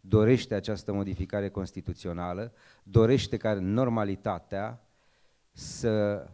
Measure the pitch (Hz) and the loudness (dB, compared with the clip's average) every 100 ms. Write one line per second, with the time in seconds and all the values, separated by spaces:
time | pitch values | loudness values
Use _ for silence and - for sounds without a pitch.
0 | 95 107 110 123 - 101 92 101 - 101 | 4 4 6 2 0 -6 -4 -8 -6 -4
1 | 98 92 92 104 98 101 92 - - 87 | -4 -6 -4 -4 -4 -6 -8 -8 -10 -8
2 | 92 85 87 90 113 _ - _ - 107 | -8 -6 -6 -6 -8 _ -20 _ 2 6
3 | 113 135 - 117 110 104 92 107 131 113 | 6 4 2 -2 0 0 0 0 2 0
4 | 101 95 110 90 - 98 107 120 _ _ | -2 -2 -4 -6 -6 -8 -8 -10 _ _
5 | _ _ _ _ _ - - - 117 107 | _ _ _ _ _ -18 -14 -4 0 2
6 | 104 101 - | 2 -2 -8